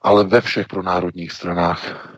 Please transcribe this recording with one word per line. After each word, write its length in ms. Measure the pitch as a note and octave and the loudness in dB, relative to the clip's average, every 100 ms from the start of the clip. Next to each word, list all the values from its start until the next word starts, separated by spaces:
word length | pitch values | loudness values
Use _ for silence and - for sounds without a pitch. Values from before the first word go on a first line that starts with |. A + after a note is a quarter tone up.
ale 220 | - G#2 | 4 4
ve 180 | G2 A#2 | 6 4
všech 260 | - - F#2+ | 2 -4 -4
pronárodních 640 | G2 F2+ F2+ F2 F2 - | -6 -2 -2 -2 -6 -12
stranách, 500 | - F2 F2 E2+ F2 - - - | -10 -6 -2 0 -2 -8 -12 -16